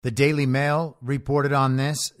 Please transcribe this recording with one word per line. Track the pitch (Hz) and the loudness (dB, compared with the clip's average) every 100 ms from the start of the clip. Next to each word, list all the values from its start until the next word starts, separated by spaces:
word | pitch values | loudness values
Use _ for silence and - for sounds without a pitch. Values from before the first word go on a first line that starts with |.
The | 127 | -6
Daily | 113 143 151 135 | 2 2 2 0
Mail | 127 143 151 160 - | 2 2 0 -2 -8
reported | 123 139 139 143 139 | -6 -6 -2 0 2
on | 139 135 131 | 2 2 2
this. | 139 151 - - | 0 -2 -6 -8